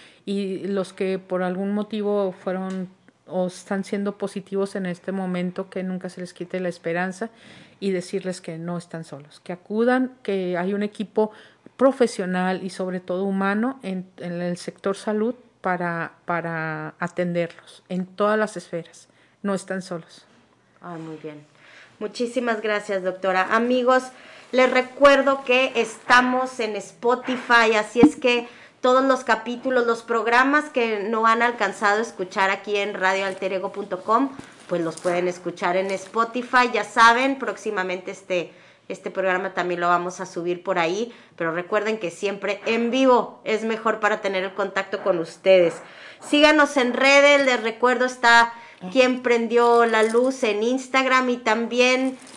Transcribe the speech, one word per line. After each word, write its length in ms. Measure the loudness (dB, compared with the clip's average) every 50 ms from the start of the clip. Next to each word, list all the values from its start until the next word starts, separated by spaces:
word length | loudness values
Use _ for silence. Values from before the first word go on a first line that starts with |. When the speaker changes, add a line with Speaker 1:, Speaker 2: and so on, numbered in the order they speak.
| -20 -20 _ _ -8
Speaker 1:
y 420 | -6 -4 -4 -4 -4 -6 -6 -6
los 280 | -4 -4 -4 -4 -6 -6
que 240 | -6 -4 -4 -4 -4
por 240 | -6 -4 -4 -2
algún 300 | -2 -2 -2 -4 -4 -2
motivo 600 | -2 -4 -4 -4 -6 -4 -2 -2 0 0 -2 -2 -4 -6
fueron 460 | -8 -6 -6 -6 -6 -8 -8 -8 -10 -10 _ _ _ _ _ _ _
o 220 | -8 -4 -4 -4 -4
están 360 | -6 -10 -8 -6 -6 -4 -4
siendo 320 | -6 -6 -4 -4 -4 -6 -6
positivos 580 | -8 -8 -8 -10 -10 -6 -4 -4 -4 -4 -4
en 100 | -6 -6
este 260 | -6 -8 -8 -8 -8
momento, 560 | -6 -4 -4 -4 -4 -4 -4 -4 -6 -8 -10 -8
que 140 | -8 -8
nunca 260 | -6 -6 -8 -8 -10 -12
se 120 | -12 -12
les 120 | -14 -14
quite 280 | -12 -12 -12 -8 -6 -6
la 80 | -4 -6
esperanza 600 | -6 -6 -6 -4 -2 -2 -4 -4 -6 -8 -10 -10 _ _ -20 -20 -20 -20 -20 -20 _ -6
y 100 | -4 -2
decirles 500 | -2 -2 -4 -6 -8 -6 -6 -6 -8 -8
que 160 | -10 -12 -12
no 220 | -10 -8 -6 -8 -8
están 260 | -8 -10 -14 -14 -12
solos, 360 | -12 -16 -16 -18 -20 -20 -20
que 120 | _ -14
acudan, 600 | -14 -12 _ -6 -2 0 2 2 2 0 0 -4 -6 _
que 340 | -6 -6 -4 -4 -4 -4 -2
hay 180 | -2 -2 -2 -2
un 80 | -4
equipo 500 | -4 -6 -6 -8 -10 -4 0 0 0 0 -2 -14 -20 -20 _ _ _ -12 _
profesional 840 | 2 2 2 4 4 0 0 0 -4 -4 -2 -2 0 0 0 -2 -4
y 80 | -6 -8
sobre 300 | -8 -6 -6 -6 -6 -8
todo 240 | -6 -6 -4 -4 -2
humano 540 | -2 -2 0 0 0 0 0 -2 -4 -4 -6
en, 260 | -8 -8 -8 -8 -10 -12 _ -12
en 220 | -10 -8 -6 -4
el 160 | -4 -4 -4
sector 400 | -6 -8 -14 -12 -6 -4 -4 -4
salud 380 | -2 -4 -2 -2 0 0 -2 -4 -6 _ _ _ _
para, 520 | -4 -2 -2 -2 -2 -4 -4 -6 -8 -8 -12 _ -6
para 720 | -4 -4 -4 -4 -4 -6 -6 -6 -6 -6 -8 -10 -10 -8 -8
atenderlos 840 | -8 -6 -4 -4 -4 -2 -2 -2 -4 -4 -8 -18 -20 -20 -20 -20 _ -8
en 180 | -6 -6 -6
todas 320 | -8 -4 -2 0 2 2 2
las 180 | 0 -2 -6
esferas. 520 | -12 -12 -10 -10 -10 -10 -12 -20 -20 -20 _ _ _ _ _ _ _
No 120 | -6 -4 -4
están 280 | -4 -4 -6 -8 -8
solos. 420 | -8 -8 -10 -12 -12 _ -20 -20 _ _ _ _ _ _ _ _ _ _ _ _
Speaker 2:
Ay, 200 | -16 -14 -14 -12
muy 160 | -12 -14 -14
bien. 280 | -14 -14 -16 -16 -16 -20 _ _ _ _ -20 -20 -20 -20 _ _ -10
Muchísimas 600 | -10 -10 -6 -6 -6 -4 -4 -4 -2 -2 -4 -2
gracias, 420 | -2 -2 -4 -4 -4 -4 -4 -4
doctora. 540 | -4 -4 -6 -4 -2 0 0 0 0 2 2
Amigos, 480 | 0 2 2 0 2 4 4 4 4 2 -2 -16 -20 -20 -20 -20 -20 -10 -2
les 180 | 2 4 4 4
recuerdo 720 | 4 2 0 -2 0 6 8 8 8 8 4 2 0 0 0
que 280 | 0 2 2 2 2 0
estamos 840 | -2 -2 -2 -4 -8 2 4 6 6 6 4 0 0 -2 -4 -4 -6
en 160 | -6 -4 -4
Spotify, 1000 | -8 -10 -12 -12 -4 0 0 0 0 -2 -6 -6 -4 2 4 6 6 6 6 4
así 240 | 2 0 0 4 6
es 140 | 6 6 6
que 320 | 4 0 2 2 0 -2 -6 -16 -20 -20 -20 _ 0
todos 200 | 2 4 4 4
los 220 | 4 4 2 0 2
capítulos, 640 | 0 0 0 0 -8 -10 -6 -4 0 0 0 2
los 160 | 0 -2 -2
programas 640 | -4 -4 -2 0 2 2 4 4 4 4 2 0 0
que 420 | 0 -2 -2 0 0 -2 -4 -4 -2
no 180 | -2 2 2
han 160 | 2 2 4
alcanzado 560 | 2 0 0 0 -4 -4 -2 0 0 2 2 0
a 40 |
escuchar 480 | -2 -4 -6 -10 -10 -6 -2 0 0 0
aquí 260 | 0 -4 -4 -4 -2
en 180 | -2 -2 -4 -4
radio 300 | 0 0 0 2 0 -2
alter 300 | -4 -4 -4 -4 -4 -4
ego 180 | -4 -6 -6
punto 320 | -8 -8 -8 -8 -8 -6 -2
com, 240 | 0 2 2 2 0 -4 -12 -18 -20 -20 -18 -8 -6
pues 140 | -4 -2
los 180 | -2 -4 -6 -4
pueden 260 | -4 -2 0 0 -2
escuchar 500 | -2 -4 -6 -8 -10 -8 -4 -4 -2 0
en 140 | 0 -2 -2
Spotify. 800 | -4 -6 -8 -6 -2 -2 -2 -2 -2 -8 -6 0 2 2 2 2
Ya 120 | 0 -4 -4
saben, 540 | -2 4 6 6 6 6 6 2 0 -2 -2
próximamente 720 | -6 -8 -8 -6 -6 -6 -4 -4 -4 -4 -6 -6 -8 -12
este, 420 | -14 -12 -6 -4 -4 -4 -4 -6 -14 -20 -20 -20 _ _ _ -14
este 220 | -14 -10 -10 -8
programa 440 | -6 -2 0 0 0 0 -2 -4 -4
también 260 | -4 -4 -2 -2 0
lo 80 | 2 2
vamos 320 | 2 2 0 -4 -8 -10
a 60 | -12
subir 360 | -10 -8 -6 -4 -4 -4 -4
por 160 | -2 -2 0 0
ahí, 340 | 0 0 -2 -4 -4 -6 -10 -20 -20 _ _
pero 180 | -6 -6 -4
recuerden 460 | -4 -4 -4 -2 -2 -2 0 -2 -4 -4
que 120 | -6 -8
siempre 500 | -8 -6 -6 -6 -6 -4 -4 -6 -6 -4 -2
en 240 | -2 -2 0 0 0
vivo 500 | 2 2 4 4 4 4 2 -2 -10 -10 -6
es 200 | -4 -4 -2 -2
mejor 360 | -4 -4 -2 -2 -2 -2 0
para 200 | 0 -2 -2 0
tener 240 | -4 -4 -2 -2 -4
el 80 | -4
contacto 500 | -4 -4 -6 -4 -4 -6 -6 -4 -6 -4
con 160 | 0 0 0 0
ustedes. 640 | -2 -8 -8 -2 4 6 8 8 6 4 2 -4 -14 -18 -20 -20 -20 -20 -20 -12
Síganos 560 | -4 2 4 6 6 6 8 6 4 4 4
en 160 | 0 0 0
redes, 540 | 0 2 4 6 8 8 8 8 6 6 4
les 160 | 4 2 0
recuerdo, 420 | 0 -4 -2 0 2 2 2 2 0
está 480 | -2 -2 2 4 6 8 8 6 4 0 -12 -20 -20 -20 -16 -10 -2
Quien 300 | 4 4 4 4 2 0
Prendió 640 | 0 2 2 2 2 2 4 4 6 6 6 6 4
la 160 | 4 4 2
Luz 420 | 2 4 2 2 2 2 0 0 -2
en 180 | -2 0 0
Instagram 680 | 0 0 -2 -2 -4 0 0 2 2 4 2 2 2 0
y 80 | -2 -2
también 800 | 0 0 0 0 -2 -2 0 2 2 4 2 2 0 -2 -4 -8 -18 -20 -16